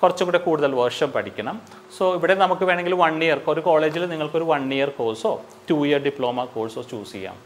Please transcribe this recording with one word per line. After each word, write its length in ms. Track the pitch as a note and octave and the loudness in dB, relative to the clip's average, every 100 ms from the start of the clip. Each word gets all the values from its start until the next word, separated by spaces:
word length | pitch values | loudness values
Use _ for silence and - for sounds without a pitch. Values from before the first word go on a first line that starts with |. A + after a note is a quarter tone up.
കുറച്ചും 240 | F3+ F3 F3+ | 2 2 2
കൂടെ 120 | F3 | 2
കൂടുതൽ 340 | F3+ D3+ C#3+ | 2 2 2
വർഷം 380 | B2 B2 - C#3 | 2 0 0 -2
പഠിക്കണം. 500 | B2 G2 - A#2+ A3 - - - - | -2 -4 -6 -8 -10 -14 -20 -12 -2
So 40 | F#3 | 0
ഇവിടെ 220 | F3+ E3 F#3+ | 2 2 4
നമുക്ക് 280 | F#3 F3+ | 2 2
വേണമെങ്കിൽ 300 | F#3 F3 F3 | 0 0 0
one 300 | F#3 E3 D#3 | 2 2 2
year, 180 | D#3+ C#3+ - | 2 0 0
ഒരു 120 | D3+ | 0
കോളേജിൽ 460 | E3+ D#3 D#3 E3 F3 | 2 4 2 0 -4
നിങ്ങൾക്കൊരു 380 | D#3+ D3+ D#3+ | -4 -2 -2
one 300 | E3 D3 C3+ | 0 0 0
year 160 | C3+ C#3 | -2 -2
കോഴ്സോ 520 | C3+ A2+ A2 A3 - - - - | -2 -4 -2 -4 -4 -8 -10 -2
two 180 | D#3 C#3+ | 0 2
year 120 | C#3+ | 2
diploma 460 | C#3 C#3 B2 B2 B2+ | 0 -2 -2 -2 -4
കോഴ്സോ 360 | A2+ A2+ B2+ | -6 -6 -8
ചൂസ് 300 | A#2+ A2+ G2 | -10 -12 -12
ചെയ്യാം. 240 | G2+ F#2+ F2+ | -12 -12 -14